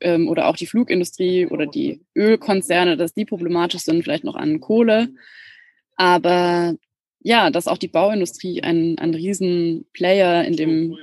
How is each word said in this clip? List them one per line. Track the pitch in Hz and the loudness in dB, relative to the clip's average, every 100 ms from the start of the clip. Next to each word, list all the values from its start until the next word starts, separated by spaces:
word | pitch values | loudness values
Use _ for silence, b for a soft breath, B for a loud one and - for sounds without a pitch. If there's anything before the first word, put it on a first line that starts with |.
ähm, | 180 170 160 | -2 0 0
oder | 165 - | 0 0
auch | 170 | -2
die | 165 | -2
Flugindustrie | 226 247 185 175 - 180 180 180 | -2 0 0 -2 -2 -2 0 0
oder | 151 151 | -2 -6
die | - 139 - _ - | -4 -6 -6 _ 0
Ölkonzerne, | 208 220 - 190 - 175 180 156 | 2 2 2 -2 0 2 2 0
dass | 170 | -2
die | - 214 | -4 -6
problematisch | 196 170 170 175 175 | -6 -4 -2 -2 -4
sind, | - 165 | -2 -2
vielleicht | 165 151 | 0 -4
noch | - - | -6 -6
an | 151 156 | -4 -4
Kohle. | - 220 233 220 240 - B B B B B B B - | 0 2 4 2 0 -6 B B B B B B B 0
Aber | 185 180 175 180 175 175 175 160 _ _ _ _ | 4 4 4 2 2 0 0 -4 _ _ _ _
ja, | 185 233 185 | 0 4 4
dass | 175 - | 2 -2
auch | 175 | -4
die | 180 | -2
Bauindustrie | 165 196 214 175 - 185 175 | 0 0 0 -4 -6 -8 -6
ein, | - 170 165 165 | -2 0 0 -2
ein | 170 | -2
Riesenplayer | 160 180 190 185 175 170 165 - - 175 196 185 170 | -2 -4 -2 -2 0 -2 -4 -8 -2 2 4 4 4
in | - 165 | 2 0
dem | 160 160 165 165 | 0 0 0 -6